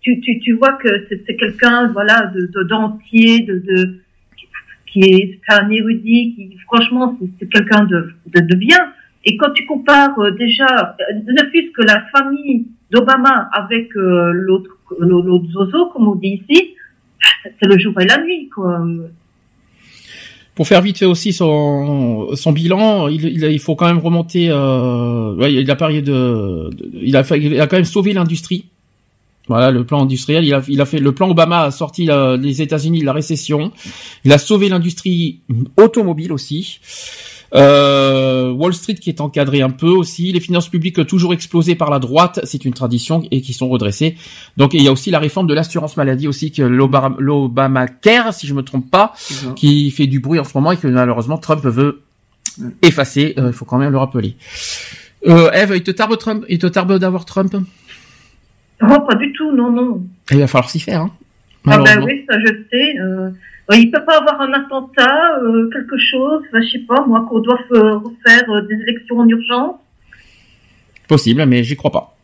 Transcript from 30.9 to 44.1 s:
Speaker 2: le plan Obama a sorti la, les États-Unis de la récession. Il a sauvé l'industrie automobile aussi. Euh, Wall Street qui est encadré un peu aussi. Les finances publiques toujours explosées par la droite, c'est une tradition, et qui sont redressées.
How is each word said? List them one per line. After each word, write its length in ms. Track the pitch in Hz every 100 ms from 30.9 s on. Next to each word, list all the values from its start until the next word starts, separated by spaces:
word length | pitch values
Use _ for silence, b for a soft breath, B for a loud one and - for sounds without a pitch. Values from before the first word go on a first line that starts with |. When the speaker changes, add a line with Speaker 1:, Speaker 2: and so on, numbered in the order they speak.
| 160
Speaker 2:
le 140 | 139
plan 180 | 135 190
Obama 320 | 165 165 175
a 80 | 151
sorti 340 | 135 147 -
la, 320 | 170 143 135 127
les 240 | 139 135
États-Unis 400 | 151 156 151 165
de 60 | 143
la 80 |
récession. 580 | 139 151 156 - 151 165 - B B B B
Il 80 | 135
a 40 | 147
sauvé 320 | - 208 196
l'industrie 720 | 180 170 170 190 175 165 - _ 117 131 -
automobile 540 | 226 233 196 156 170
aussi. 480 | 147 - 147 196 - B B B B B B B
Euh, 1000 | - 139 143 143 139 135 135 131 131 127
Wall 220 | 127 170
Street 220 | 175 - 196
qui 120 | -
est 140 | 160
encadré 400 | 147 143 139 143
un 80 | 131
peu 180 | 131 165
aussi. 440 | 185 165 - 175
Les 80 | 180
finances 280 | 170 175 170
publiques 380 | 175 165 175 170
toujours 260 | 190 170
explosées 440 | 175 - 170 165 165
par 120 | 151
la 100 | 139
droite, 420 | 127 139 175 180
c'est 220 | - 143 135
une 80 |
tradition, 480 | 123 127 120 - 160 -
et 100 | 139
qui 140 | 135
sont 160 | 120 127
redressées. 460 | 127 104 98 156